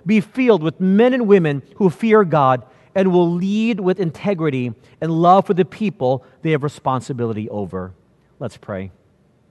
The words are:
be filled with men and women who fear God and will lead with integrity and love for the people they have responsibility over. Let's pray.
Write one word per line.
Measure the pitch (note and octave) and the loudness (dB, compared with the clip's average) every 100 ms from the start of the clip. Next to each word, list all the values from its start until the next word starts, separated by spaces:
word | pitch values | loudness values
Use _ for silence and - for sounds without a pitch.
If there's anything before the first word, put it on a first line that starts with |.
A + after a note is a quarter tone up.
| E3+ | 0
be | A3 | 0
filled | - - B3+ G3+ | 0 0 2 2
with | D#3 - | 0 -2
men | F#3 G3 B3 | 2 4 4
and | C4 A3 | 2 2
women | G3+ D#3+ C#3 - - | 4 2 -2 -8 -2
who | F#3+ | -2
fear | - A3+ G#3+ | 0 2 4
God | F#3+ D3+ C3+ B2+ - _ _ | 4 2 2 2 -4 _ _
and | G3 F#3+ | -2 2
will | F3+ F3 | 2 2
lead | F3 F#3+ G#3 A3+ A3 | 0 -2 -2 -2 -2
with | F#3 F#3 | -2 -2
integrity | E3+ - G3+ F#3 D#3 C3 B2 A2 _ _ | -4 -6 -6 -2 -2 -2 -4 -8 _ _
and | D#3+ | -4
love | D#3+ F3 F#3+ - | 2 4 4 4
for | |
the | F3 | 0
people | F3+ - G#3+ - B2+ C3 - _ | -2 -4 -6 -2 -2 -4 -6 _
they | E3 | -4
have | D3+ | -2
responsibility | C#3+ - C#3 C3 - C3+ A#2 G#2+ A2 | -4 -8 -4 -4 -6 -6 -6 -6 -8
over. | G#2 F#2+ F#2 F#2 F2+ _ _ _ - | -8 -8 -8 -12 -16 _ _ _ -14
Let's | B2 - | -14 -14
pray. | - G2 F#2+ - _ _ _ _ _ | -12 -10 -12 -16 _ _ _ _ _